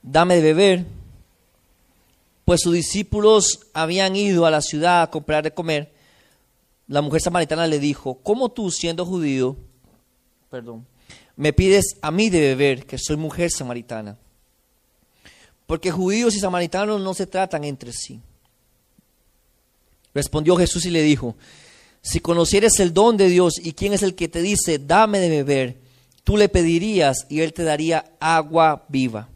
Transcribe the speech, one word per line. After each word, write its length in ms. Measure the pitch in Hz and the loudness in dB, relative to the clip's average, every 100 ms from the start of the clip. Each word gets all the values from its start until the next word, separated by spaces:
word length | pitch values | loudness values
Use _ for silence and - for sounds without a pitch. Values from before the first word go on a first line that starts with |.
'Dame 340 | 127 147 175 175 | 0 2 4 4
de 60 | |
beber'", 440 | 156 156 196 180 175 - - - _ _ _ _ _ _ _ _ _ _ _ _ | 4 4 4 2 -2 -14 -20 -20 _ _ _ _ _ _ _ _ _ _ _ _
pues 160 | - 175 | 0 2
sus 140 | 175 | 2
discípulos 880 | 170 160 196 202 208 208 220 - - _ | 0 -2 -6 -4 2 6 6 4 -4 _
habían 440 | 160 160 180 190 190 | -6 -4 0 0 0
ido 280 | 202 180 | 0 2
a 60 | 165 | 4
la 100 | 156 | 2
ciudad 400 | 147 147 170 175 | -2 -2 2 2
a 100 | 165 | 2
comprar 340 | 160 143 151 | -4 -4 -2
de 100 | 156 | -2
comer. 400 | 156 165 151 147 _ _ _ _ _ _ _ _ _ _ | -6 -4 -4 -6 _ _ _ _ _ _ _ _ _ _
La 120 | 143 | -4
mujer 220 | 147 156 | -2 -2
samaritana 440 | 175 175 156 156 165 | -2 -2 -2 -2 0
le 120 | 151 | 0
dijo, 400 | 143 139 135 127 | -2 -4 -8 -10
"¿Cómo 280 | - 220 254 | -4 -2 -2
tú, 200 | 247 202 | -4 -6
siendo 360 | 165 170 165 175 | -4 -6 -6 -6
judío, 500 | 185 151 135 127 139 - _ _ _ _ _ _ _ _ | -4 -4 -2 -2 -4 -18 _ _ _ _ _ _ _ _
perdón, 360 | 127 117 113 127 _ _ - _ - | -18 -16 -18 -20 _ _ -20 _ -6
me 180 | 147 | -2
pides 420 | 147 185 196 185 - | 2 4 4 2 -6
a 80 | 151 | -6
mí 180 | 165 220 | 0 2
de 120 | 180 | 2
beber, 440 | 147 131 143 127 | 2 2 0 -2
que 140 | - 131 | -8 -12
soy 180 | - 151 | -6 -6
mujer 340 | 160 156 170 | -6 -4 -4
samaritana?" 680 | - 127 120 117 113 104 104 _ _ _ _ _ _ _ _ _ _ - _ _ _ _ | -4 -8 -12 -10 -12 -12 -18 _ _ _ _ _ _ _ _ _ _ -20 _ _ _ _
Porque 240 | 156 185 | -6 -4
judíos 460 | 170 185 208 240 202 | -4 -2 0 0 -2
y 20 | |
samaritanos 640 | 196 180 175 185 208 214 | -4 -2 -4 -4 -2 -4
no 120 | 190 | -4
se 140 | 185 185 | -6 -6
tratan 380 | 185 190 160 | -4 -4 -4
entre 280 | 147 135 120 | -8 -10 -14
sí. 280 | 117 - 123 - _ _ _ _ _ _ _ _ _ _ _ _ _ _ _ _ _ _ | -14 -14 -18 -20 _ _ _ _ _ _ _ _ _ _ _ _ _ _ _ _ _ _
Respondió 400 | 139 143 151 151 | -8 -4 -2 2
Jesús 320 | 180 175 175 175 | 2 2 0 -2
y 40 | |
le 120 | 170 | 0
dijo, 320 | 151 139 120 110 - - - _ _ _ | 2 2 -2 -12 -20 -20 -20 _ _ _
"Si 200 | - 165 | -6 -6
conocieres 580 | 165 170 165 196 220 - | -2 0 2 4 4 4
el 160 | 185 | 2
don 220 | 165 220 220 | 4 4 6
de 120 | 190 | 4
Dios 260 | 180 180 156 | 6 4 0
y 120 | 170 | -8
quién 200 | 147 202 | -6 -2
es 120 | 202 | 0
el 100 | 196 | -2
que 140 | 185 165 | -4 -6
te 140 | 170 | -4
dice, 360 | 180 202 - 151 | -2 -2 -2 -4
'Dame 400 | 143 175 220 202 | 2 2 4 2
de 100 | 175 | 2
beber', 520 | 156 139 139 127 123 _ _ _ _ | 0 0 0 -2 -8 _ _ _ _
tú 140 | - 208 | 0 4
le 120 | 202 | 4
pedirías 800 | 190 165 170 208 202 147 127 - | 4 2 2 0 2 2 0 -6
y 120 | 147 | -4
él 120 | 160 | -4
te 120 | 156 | -2
daría 480 | 165 151 160 160 - _ | -4 -2 0 -2 -4 _
agua 640 | 156 165 151 160 160 143 _ | 0 0 0 2 2 2 _
viva". 420 | 139 131 110 110 | -4 -2 -4 -14